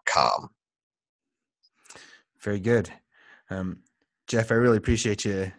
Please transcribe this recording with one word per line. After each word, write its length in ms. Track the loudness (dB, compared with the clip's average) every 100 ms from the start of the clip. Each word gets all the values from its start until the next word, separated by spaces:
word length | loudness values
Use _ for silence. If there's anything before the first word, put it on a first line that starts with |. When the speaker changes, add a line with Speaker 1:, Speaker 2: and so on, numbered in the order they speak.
| -2
Speaker 1:
com. 440 | 0 0 0 -8 _ _ _ _ _ _ _ _ _ _ _ _ _ -20 -20 -20 -20 _ _
Speaker 2:
Very 180 | -6 -2
good. 320 | 2 2 0 -8 _ _ _ -20 -10
Um, 300 | -8 -6 -10 _ _ _ _ -4
Jeff, 240 | 0 2
I 40 | 4
really 220 | 4 4
appreciate 480 | 2 0 0 -2 -2
you 260 | -4 -4